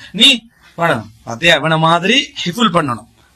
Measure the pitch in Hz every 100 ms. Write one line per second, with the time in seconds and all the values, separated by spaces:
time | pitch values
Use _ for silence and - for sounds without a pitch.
0 | - 185 269 240 - _ _ - 170 131
1 | 107 - 120 117 170 156 156 160 160 170
2 | 185 262 302 - 175 214 220 170 143 117
3 | - _ _